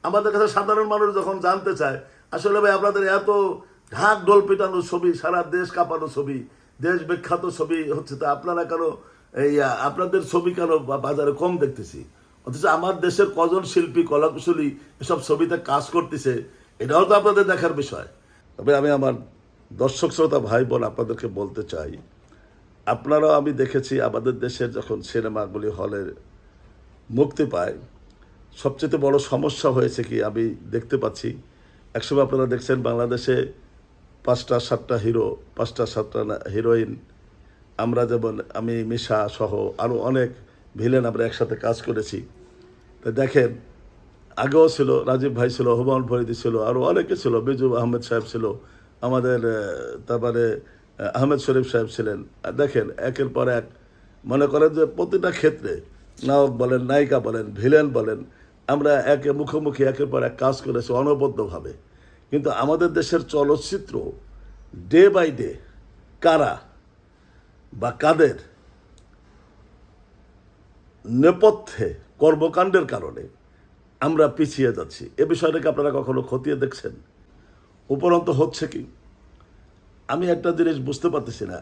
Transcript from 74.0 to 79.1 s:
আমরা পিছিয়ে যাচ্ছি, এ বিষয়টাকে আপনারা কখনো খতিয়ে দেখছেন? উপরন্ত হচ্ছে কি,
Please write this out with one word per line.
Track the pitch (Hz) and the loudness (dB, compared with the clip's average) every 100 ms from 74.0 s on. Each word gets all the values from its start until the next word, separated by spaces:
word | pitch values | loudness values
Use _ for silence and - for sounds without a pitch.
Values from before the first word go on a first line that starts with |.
আমরা | 139 156 147 - | -2 4 4 4
পিছিয়ে | 151 - 127 95 | -2 2 0 0
যাচ্ছি, | - - - - | -10 -14 -14 -2
এ | 120 | 0
বিষয়টাকে | 170 160 156 156 | 2 0 0 -2
আপনারা | 139 143 135 | 0 -2 -2
কখনো | 135 131 127 | -2 -4 -4
খতিয়ে | 127 135 139 | -6 -4 -2
দেখছেন? | 131 - - - - _ - _ _ _ _ _ - | -4 -6 -12 -14 -20 _ -20 _ _ _ _ _ -8
উপরন্ত | 139 175 170 170 131 | -2 2 2 2 0
হচ্ছে | 160 - - | 0 -2 -8
কি, | - - - - | -8 -14 -20 -20